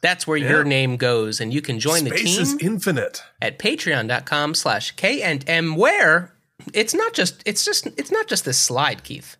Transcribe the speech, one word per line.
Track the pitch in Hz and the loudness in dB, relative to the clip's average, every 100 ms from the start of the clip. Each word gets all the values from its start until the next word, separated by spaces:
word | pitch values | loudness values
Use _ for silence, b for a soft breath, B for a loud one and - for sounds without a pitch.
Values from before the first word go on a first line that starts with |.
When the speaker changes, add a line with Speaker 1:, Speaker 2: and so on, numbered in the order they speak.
Speaker 1:
That's | 175 180 - | 0 0 -2
where | 156 | -2
your | 135 151 | 2 2
Speaker 2:
Yeah. | 143 | 4
Speaker 1:
name | 135 131 123 | 2 2 2
goes, | 123 120 110 110 | 2 2 0 -4
and | 110 | -4
you | 135 | -4
can | 143 120 | -4 -2
join | 123 165 139 | 0 2 0
the | 170 | 0
Speaker 2:
Space | 208 190 | 0 2
is | 143 285 | 0 0
Speaker 1:
team | 170 | -2
Speaker 2:
infinite. | 220 196 147 104 - - _ | -2 0 0 -2 -8 -18 _
Speaker 1:
at | 95 - | -6 -2
patreon | 208 302 - 143 110 | -2 -2 -2 0 0
dot | 123 131 | -2 0
com | 147 147 151 | -2 0 0
slash | - 107 - - | 0 0 -2 -2
K | 190 277 | -2 0
and | 202 147 135 | -2 -2 0
M, | 165 165 160 | 0 0 2
where | 247 415 196 160 175 _ _ _ - | 4 4 4 4 2 _ _ _ -6
it's | - 214 339 | -2 0 0
not | 440 | 0
just, | 453 277 - - | 0 -2 -2 -6
it's | 247 | -2
just, | - 403 - - | 0 -2 -4 -8
it's | 285 | -2
not | 440 440 | -2 0
just | 202 | -4
this | - 131 | -2 0
slide, | - 123 147 107 | 0 2 0 -2
Keith. | - 120 - - | -10 -16 -16 -20